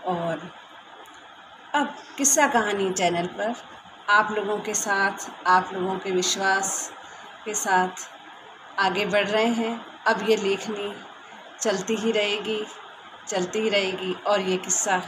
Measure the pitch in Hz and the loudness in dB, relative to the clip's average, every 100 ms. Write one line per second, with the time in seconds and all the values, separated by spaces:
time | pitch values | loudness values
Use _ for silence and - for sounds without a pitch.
0 | 185 175 170 156 175 - - - - - | -2 -2 -2 -4 -8 -18 -20 -20 -20 -20
1 | - - - - - - - 294 277 - | -20 -20 -20 -20 -20 -20 -2 0 0 -4
2 | - - 269 302 285 240 208 202 196 185 | -14 0 2 6 6 4 2 0 0 2
3 | 180 175 175 - 214 247 - - - - | 2 2 -2 -2 -4 -4 -12 -18 -20 -10
4 | - 208 214 214 196 208 214 208 214 196 | 2 2 4 -2 -2 -4 -2 -4 0 2
5 | 196 202 - - 180 185 180 190 185 190 | 2 -2 -12 -4 4 4 4 -4 -2 -2
6 | 196 185 180 196 190 190 190 - - - | 0 0 0 2 2 2 0 -4 -6 -12
7 | - - - - 220 214 208 185 185 185 | -18 -18 -18 -12 -6 -4 2 4 4 -4
8 | - - - - - - - - 190 180 | -16 -16 -20 -20 -20 -20 -10 0 0 2
9 | 202 202 196 214 233 233 226 233 - - | 2 2 2 2 2 2 -2 -4 -10 -2
10 | 214 202 196 208 196 196 - 202 202 196 | 0 2 4 2 2 0 -2 -6 -6 -8
11 | - - - - - - 220 196 185 220 | -16 -18 -20 -20 -20 -4 0 0 0 0
12 | 226 220 208 208 196 214 214 - - - | 2 2 2 0 -2 -4 -4 -10 -18 -18
13 | - - - 190 180 214 220 202 190 185 | -20 -16 -4 -2 0 0 2 2 2 -2
14 | 185 180 - 208 185 185 185 - 208 185 | -4 -2 2 2 2 -2 0 0 2 0